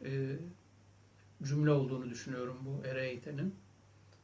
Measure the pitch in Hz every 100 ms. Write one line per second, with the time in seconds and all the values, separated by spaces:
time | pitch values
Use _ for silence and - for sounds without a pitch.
0 | 135 135 135 147 175 180 - - - -
1 | - - - - 139 147 151 143 127 131
2 | 123 117 139 127 123 127 135 139 131 131
3 | 131 120 147 143 190 - - - - -
4 | - -